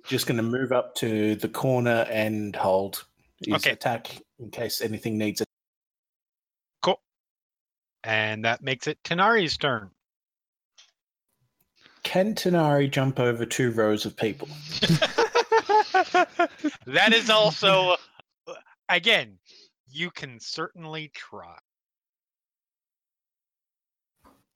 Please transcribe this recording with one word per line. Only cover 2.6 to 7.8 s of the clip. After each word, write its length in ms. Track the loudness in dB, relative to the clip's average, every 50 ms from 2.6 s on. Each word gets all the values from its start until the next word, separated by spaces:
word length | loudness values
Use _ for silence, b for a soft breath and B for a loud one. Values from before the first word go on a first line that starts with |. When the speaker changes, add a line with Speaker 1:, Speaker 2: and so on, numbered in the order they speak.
| 0 2 2 2 0 -2 -6 -12 -14 _ _ _ _ _ _ _ -4
Speaker 1:
his 100 | -2 0
Speaker 2:
Okay. 160 | 0 2 0
Speaker 1:
attack 440 | -2 0 -2 -4 -4 -4 -6 -10 -16 -18 -20 _ _ -20
in 100 | -18 -14
case 300 | -10 -8 -6 -6 -6 -6
anything 380 | -6 -6 -6 -6 -6 -4 -2 -2
needs 240 | -2 -2 -4 -4
it. 60 | -6 -8 _ _ _ _ _ _ _ _ _ _ _ _ _ _ _ _ _ _ _ _ _ _ _ _ _ _
Speaker 2:
Cool. 200 | 0 0 0 0 _ _ _ _ _ _ _ _ _ _ _ _ _ _ _ _